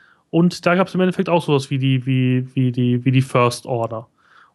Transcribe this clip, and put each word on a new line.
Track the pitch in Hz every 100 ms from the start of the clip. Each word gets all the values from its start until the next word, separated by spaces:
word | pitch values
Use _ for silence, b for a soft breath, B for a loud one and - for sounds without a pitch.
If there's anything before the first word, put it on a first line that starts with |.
| b b b
Und | 165 175 - -
da | 175
gab's | 185
im | 180
Endeffekt | 185 175 180
auch | 175
sowas | - 143 135
wie | 139
die, | 135 131 127
wie, | 131 127 127 127
wie | 135 127
die, | 120 123 123 127
wie |
die | 131
First | 131 131 120 120 -
Order. | 123 113 113 117 _ b b b